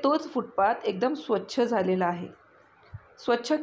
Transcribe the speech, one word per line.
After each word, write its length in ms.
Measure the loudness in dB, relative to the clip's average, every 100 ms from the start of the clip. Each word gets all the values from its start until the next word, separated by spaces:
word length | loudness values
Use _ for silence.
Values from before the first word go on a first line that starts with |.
तोच 240 | 2 2 0
फुटपाथ 520 | -6 -4 0 2 2 -2
एकदम 280 | 0 0
स्वच्छ 480 | -2 -2 -2 -2 0
झालेला 440 | 2 2 2 2 0
आहे, 220 | -2 -8 -14 _ _ _ _ -20 -20 -20 -8 0
स्वच्छ 280 | 0 2 0